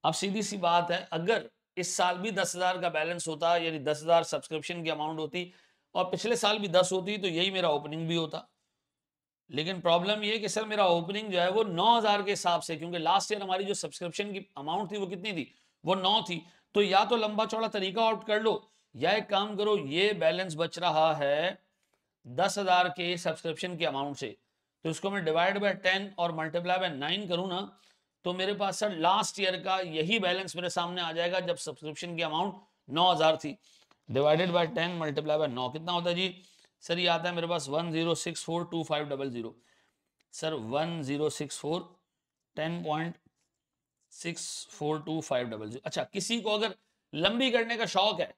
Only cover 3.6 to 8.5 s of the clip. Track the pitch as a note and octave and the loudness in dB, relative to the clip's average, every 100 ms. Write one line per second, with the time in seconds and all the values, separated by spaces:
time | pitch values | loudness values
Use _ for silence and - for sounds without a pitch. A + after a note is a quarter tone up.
3.6 | E3 D#3+ C#3 D3 D#3+ E3+ D#3+ D3+ - D#3 | 2 -2 -2 -2 4 4 4 -6 -6 -8
4.6 | D3+ F3 D#3+ D3+ D3+ D#3+ D#3 F3+ F3 - | -6 -6 -4 -2 -4 -4 -6 -6 -8 -14
5.6 | _ _ _ - F#3 F3+ G#3+ A#3+ G#3 G#3+ | _ _ _ -2 -2 -2 0 2 2 2
6.6 | G3+ E3+ F3+ F#3 F#3 G#3 F#3+ E3 F#3+ F#3+ | 4 4 4 2 -2 -2 -2 0 0 2
7.6 | F3 D3 D3+ D#3 E3 E3+ D#3+ D#3+ - | 2 2 0 -6 -2 0 -2 -6 -12